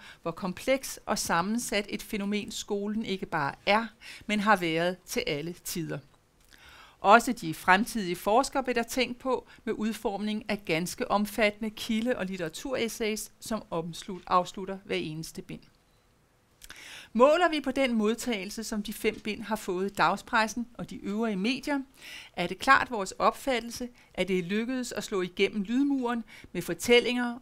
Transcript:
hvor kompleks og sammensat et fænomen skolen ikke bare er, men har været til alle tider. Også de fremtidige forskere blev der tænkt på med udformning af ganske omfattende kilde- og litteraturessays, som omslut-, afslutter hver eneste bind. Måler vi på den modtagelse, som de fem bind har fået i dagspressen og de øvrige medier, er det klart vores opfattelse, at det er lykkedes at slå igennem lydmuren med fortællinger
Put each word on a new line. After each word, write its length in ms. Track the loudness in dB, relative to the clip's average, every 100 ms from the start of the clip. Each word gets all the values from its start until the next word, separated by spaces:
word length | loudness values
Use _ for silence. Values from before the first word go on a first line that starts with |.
| -16 -10
hvor 100 | -8
kompleks 680 | -6 -6 -4 0 0 0 -10 -4
og 140 | -2
sammensat 640 | 0 2 2 -2 0 -2 -2
et 140 | -6
fænomen 480 | -6 -4 -2 -2 -4
skolen 540 | -8 -6 -4 -2 -4 -2
ikke 200 | -4 -2
bare 300 | -2 -2 -2 2
er, 220 | 2 2 -10 -18 -14 -4
men 140 | 0
har 160 | 6 4
været 420 | 4 2 2 -2 -6
til 180 | -4 -2
alle 280 | -2 -4 -8
tider. 360 | -8 -4 -4 -6 -10 _ _ _ _ -20 -20 -20 -20 0
Også 340 | 8 8 8
de 200 | -2 -4
fremtidige 640 | -2 4 4 4 -2 -2 -2
forskere 480 | 2 4 4 0
blev 120 | -2 -2
der 80 |
tænkt 360 | -2 -2 -2 -2
på 280 | -4 -4 -4 -12
med 100 | -6
udformning 760 | -4 -4 -4 -4 -4 -4 -4 -4
af 160 | -6 -2
ganske 460 | 0 -2 -4 0
omfattende 580 | 0 0 2 2 2 -8
kilde- 480 | -6 -2 0 0 -2
og 80 | -4
litteraturessays, 1080 | -4 -6 -6 -6 -2 -4 -2 -2 -2 -8 -12
som 240 | -6 -6 -6
omslut-, 540 | -6 -6 -8 -10 -10 2
afslutter 500 | 2 2 -6 -8 -10 -4
hver 100 | -4
eneste 460 | -4 -6 -10 -12
bind. 200 | -14 -14 -16 _ _ _ _ _ _ _ _ _ -20 -18 -18 -18 -4
Måler 360 | 6 8 8 6
vi 120 | 2
på 100 | 0
den 220 | 2 2
modtagelse, 720 | 2 2 0 -2 -4 -4 -8
som 200 | -6 -6
de 100 | -6
fem 260 | -2 -2 -2
bind 220 | -6 -6
har 140 | -4 -4
fået 360 | -2 -2 -2
i 20 |
dagspressen 720 | 2 2 2 0 2 2 -2 -8
og 160 | -10 -10
de 60 | -8
øvrige 400 | -6 -2 -2 0
medier, 440 | -2 -2 -2 -4 -4 -14 -18 -16 -14
er 140 | -6 -4
det 120 | -2
klart 320 | 4 4 4
vores 200 | -4 -6
opfattelse, 800 | 2 2 2 -2 -2 -2 -8 -10 -12 -12
at 140 | -4 0
det 120 | 0
er 40 |
lykkedes 480 | 0 -2 -2 -4 -4
at 120 | -6
slå 180 | -4 -4
igennem 420 | -2 2 0 2
lydmuren 600 | 0 2 2 2 0 -4 -6 -14 -10
med 100 | -8
fortællinger 800 | -4 -2 6 6 6 0 -2 -4